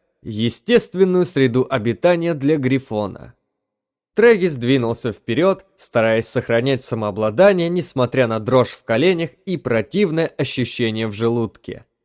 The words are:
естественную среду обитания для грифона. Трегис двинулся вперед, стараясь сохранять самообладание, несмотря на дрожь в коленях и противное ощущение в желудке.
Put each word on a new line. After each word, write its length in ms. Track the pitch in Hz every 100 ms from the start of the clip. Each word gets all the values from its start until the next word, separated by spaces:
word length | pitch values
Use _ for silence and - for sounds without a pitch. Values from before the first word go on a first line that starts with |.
| _ _
естественную 1040 | - 107 117 - - 233 - 180 185 180 175
среду 420 | - 131 123 127
обитания 640 | 135 110 110 175 175 170
для 220 | 156 135 156
грифона. 800 | 127 135 131 107 101 - 117 _ _ _ _ _ _ _ _
Трегис 420 | - 233 220 180 139
двинулся 560 | 120 135 113 117 123
вперед, 540 | 101 - 117 185 185 - _
стараясь 500 | - 120 113 113 113
сохранять 560 | 127 - 117 131 131
самообладание, 840 | - 113 107 101 110 107 196 185 170
несмотря 600 | 175 - - 123 127 120
на 120 | 110
дрожь 300 | 104 127 120
в 160 | - -
коленях 460 | 113 170 175 165 - -
и 120 | 175
противное 680 | - 113 107 190 202 160 165
ощущение 800 | - 139 - 120 - 117 110 110
в 40 |
желудке. 720 | 101 117 117 110 - - - - _